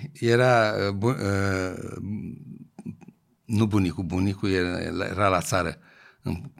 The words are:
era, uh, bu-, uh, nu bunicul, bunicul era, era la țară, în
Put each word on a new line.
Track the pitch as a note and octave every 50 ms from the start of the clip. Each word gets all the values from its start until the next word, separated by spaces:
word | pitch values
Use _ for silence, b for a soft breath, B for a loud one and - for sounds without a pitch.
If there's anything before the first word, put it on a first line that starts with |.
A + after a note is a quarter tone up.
| A#2 -
era, | - - A#2+ A#2 A#2 A#2+ B2 B2+ B2 A#2 A2 G#2+ G#2 G2+ G2 G2+
uh, | G2+
bu-, | G2 G#2+ A#2+
uh, | C3+ - G2+ G2 G2+ G2 G2 G2 F#2+ F#2+ F#2+ F#2 F2+ F#2+ - - - - D#2+ F#2+ G#2+ - - F2+ F#2+ - - - - - - - _ - - - - - - - - _ _ _ _ _ _
nu | - A2+ G#2 A2+
bunicul, | G#2 G2 G#2 F#2+ F2 D#2 - F#2+
bunicul | D#2 F#2 F2+ F#2+ G2+ G2 G2 - G2
era, | F#2+ F#2 F2+ F2+ F2+ E2+ E2+ E2 E2+ F2 G2
era | - F2+ F#2 G#2 G2
la | F#2 F2
țară, | E2+ - - F#2 E2+ E2 D#2 b b b b b b b b b
în | - F#2 E2+ F2 - - -